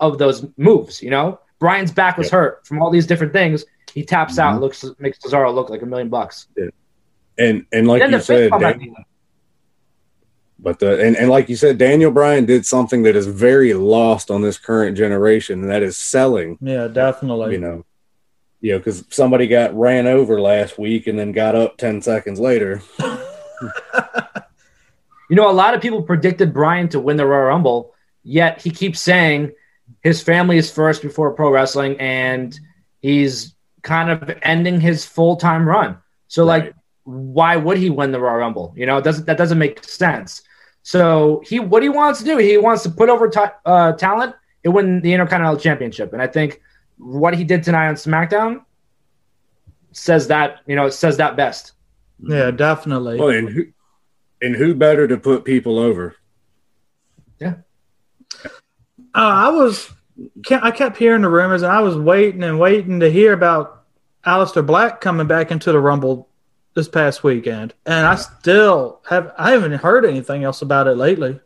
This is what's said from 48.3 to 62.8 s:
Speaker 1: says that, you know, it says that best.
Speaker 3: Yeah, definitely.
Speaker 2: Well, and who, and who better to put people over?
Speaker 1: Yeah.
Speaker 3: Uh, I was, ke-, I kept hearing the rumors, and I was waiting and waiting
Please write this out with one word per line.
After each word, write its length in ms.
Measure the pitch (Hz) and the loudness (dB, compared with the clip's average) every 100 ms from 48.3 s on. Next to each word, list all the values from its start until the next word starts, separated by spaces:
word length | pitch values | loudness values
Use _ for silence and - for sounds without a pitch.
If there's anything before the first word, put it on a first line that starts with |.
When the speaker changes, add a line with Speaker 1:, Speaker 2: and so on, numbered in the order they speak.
| 208 220 254 _ _ _ _ _ _ _ _ _ _ _ _ _ | -2 -2 -6 _ _ _ _ _ _ _ _ _ _ _ _ _
Speaker 1:
says 360 | - - 160 139 | -8 0 0 2
that, 320 | 151 147 - - | 0 -2 -6 -6
you 100 | 143 | -2
know, 100 | 139 | -2
it 60 | |
says 240 | 135 165 143 | 0 -2 0
that 180 | 151 127 | -2 -2
best. 360 | 131 - - _ _ _ _ _ | -4 -6 -16 _ _ _ _ _
Speaker 3:
Yeah, 280 | - 147 127 | -6 -2 -2
definitely. 680 | 123 147 151 156 135 120 117 | 0 0 -2 -4 -6 -4 -2
Speaker 2:
Well, 120 | 147 | 0
and 180 | 113 113 | 0 -2
who, 180 | 120 - _ _ _ _ _ _ - | -6 -8 _ _ _ _ _ _ -8
and 120 | 123 117 | -6 -2
who 180 | 156 | 0
better 320 | 147 151 151 139 | 2 2 4 2
to 80 | 123 | 0
put 280 | 135 131 | 0 -2
people 340 | 123 131 117 113 | 0 -2 0 -2
over? 380 | 117 95 87 - _ _ _ _ _ _ _ _ _ _ _ - | 0 -2 -6 -14 _ _ _ _ _ _ _ _ _ _ _ -14
Speaker 1:
Yeah. 160 | 165 170 _ _ _ _ _ _ - - | -10 -10 _ _ _ _ _ _ -20 -18
Speaker 3:
Uh, 40 | - - _ _ _ _ _ | -18 -20 _ _ _ _ _
I 340 | - 220 196 233 | 0 2 2 2
was, 400 | 320 254 196 - _ _ - - - - | 2 2 0 -12 _ _ -20 -20 -10 -2
ke-, 60 | 254 | 0
I 80 | 226 | 0
kept 260 | 233 269 - | -2 -4 0
hearing 260 | 233 226 | 2 2
the 60 | 196 | 2
rumors, 340 | 170 185 185 | 2 2 0
and 100 | 175 | 0
I 80 | 202 | 0
was 160 | 208 160 | 0 0
waiting 460 | 151 190 208 185 | 2 2 2 0
and 140 | 175 156 | -4 0
waiting 400 | 180 208 | 2 2